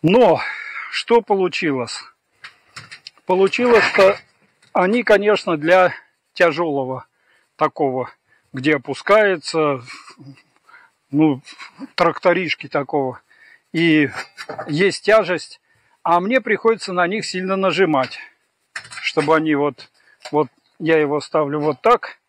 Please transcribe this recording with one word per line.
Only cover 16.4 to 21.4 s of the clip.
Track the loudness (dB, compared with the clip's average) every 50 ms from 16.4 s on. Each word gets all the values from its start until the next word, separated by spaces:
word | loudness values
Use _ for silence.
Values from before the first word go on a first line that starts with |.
приходится | 0 0 -4 0 2 0 0 0 -4 -6 -2
на | -2 -2
них | -2 -2 -6 -6
сильно | -8 -8 -8 -4 -4 -2
нажимать, | 0 0 0 2 2 2 2 2 0 0 -2 -6 -16 -20 -20 _ _ _ _ _ _ _ _ _ -18 -18 -16 -18 -10
чтобы | -10 -4 -4 -2 0 2 0
они | 0 2 0 0
вот, | 0 0 -2 -4 _ -20 _ _ _ _ _ _ _ _ -4
вот | -2 -2 -2 -2 _ _ _ _ _ _
я | -2 0 2
его | 2 2 0 -2 -4
ставлю | -6 -2 -2 -2